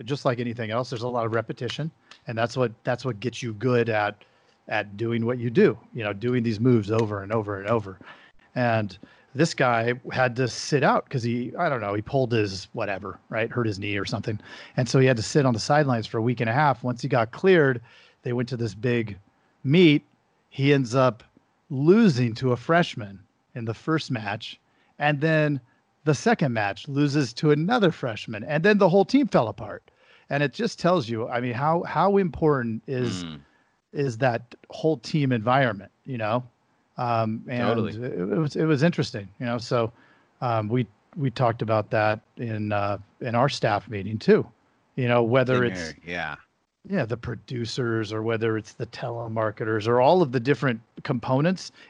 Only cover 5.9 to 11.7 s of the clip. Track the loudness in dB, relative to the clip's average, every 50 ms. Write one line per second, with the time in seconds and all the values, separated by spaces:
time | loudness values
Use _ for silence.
5.9 | -10 -6 -6 -6 -4 -4 -2 -2 0 0 0 0 0 2 4 4 4 4 4 2
6.9 | 0 0 0 0 -2 -6 -6 -4 -2 -2 -2 -2 -6 -6 -2 0 0 0 -2 -4
7.9 | -12 -16 -18 -20 -20 -20 -20 _ _ -20 _ _ -4 -2 0 2 2 0 -2 -4
8.9 | -8 -12 -20 -20 _ _ _ _ 0 0 0 2 2 2 2 2 2 2 2 0
9.9 | -2 -4 -6 -6 0 0 0 2 2 0 -2 -2 -4 -6 -4 -2 0 2 4 4
10.9 | 2 2 0 -4 -4 -4 -2 -2 -2 -2 -4 -6 -4 -2 -2 -2